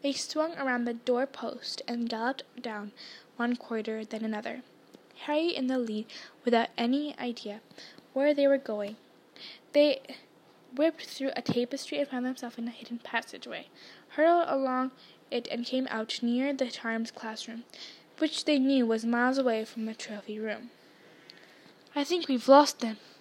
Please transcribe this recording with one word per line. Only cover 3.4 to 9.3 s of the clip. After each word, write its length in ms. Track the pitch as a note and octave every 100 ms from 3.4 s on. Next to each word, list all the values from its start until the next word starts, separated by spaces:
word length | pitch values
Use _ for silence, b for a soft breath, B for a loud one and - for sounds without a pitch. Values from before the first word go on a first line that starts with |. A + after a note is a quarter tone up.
| A#3+ B3
corridor, 480 | - A3+ A3 A3
then 200 | A3 A3
another, 380 | A3 G#3+ A3 A#3+ - - _ - _ - -
Harry 280 | D4+ E4
in 140 | - B3+
the 100 | C4
lead, 280 | A#3+ G#3+ A3 B B B
without 240 | - A3+ A3+ -
any 400 | A#3 C4+ D4 -
idea 420 | B3 A#3 - G#3 - - B B -
where 220 | - C#4+
they 140 | D4 C#4
were 100 | C#4
going. 380 | C4+ G#3+ G3+ A3 - _ _